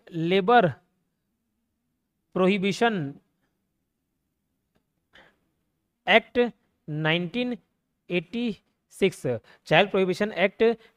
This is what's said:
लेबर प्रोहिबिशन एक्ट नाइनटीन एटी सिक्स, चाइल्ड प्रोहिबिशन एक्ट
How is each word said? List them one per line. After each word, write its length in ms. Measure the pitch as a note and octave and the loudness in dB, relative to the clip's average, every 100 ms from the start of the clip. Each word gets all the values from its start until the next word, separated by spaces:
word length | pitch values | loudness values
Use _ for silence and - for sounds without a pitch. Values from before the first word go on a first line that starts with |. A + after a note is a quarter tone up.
| - | -12
लेबर 560 | E3+ E3 F#3 F#3+ A#3+ F3+ A#2+ _ _ _ _ _ _ _ _ _ _ _ _ _ _ _ | -6 -2 0 4 4 4 0 _ _ _ _ _ _ _ _ _ _ _ _ _ _ _
प्रोहिबिशन 760 | F3+ F#3 G3+ G3 F3+ A#3 G#3 C#3 C#3 _ _ _ _ _ _ _ _ _ _ _ _ _ _ _ _ _ _ _ _ - _ _ _ _ _ _ _ - | -2 0 2 -2 0 0 -2 -6 -10 _ _ _ _ _ _ _ _ _ _ _ _ _ _ _ _ _ _ _ _ -20 _ _ _ _ _ _ _ 2
एक्ट 320 | G#3 A3 - A#3+ - _ _ - | 2 2 -2 -2 -4 _ _ -12
नाइनटीन 680 | D3+ D#3 E3 F3 A#3 B3 A#3 _ _ _ _ - | -4 -2 -2 -4 -6 -6 -8 _ _ _ _ -8
एटी 460 | F3+ E3 A#3 A#3+ G3+ _ _ _ | -6 -6 -6 -6 -8 _ _ _
सिक्स, 360 | - G3 - C3+ A#2 - _ - | -2 -2 -2 -6 -6 -8 _ 0
चाइल्ड 240 | D#3 G3+ | 2 2
प्रोहिबिशन 420 | G3+ F#3+ F3+ G#3 | 0 -2 -2 -4
एक्ट 460 | G#3 G3 - A3+ A3+ _ | -2 -2 2 0 0 _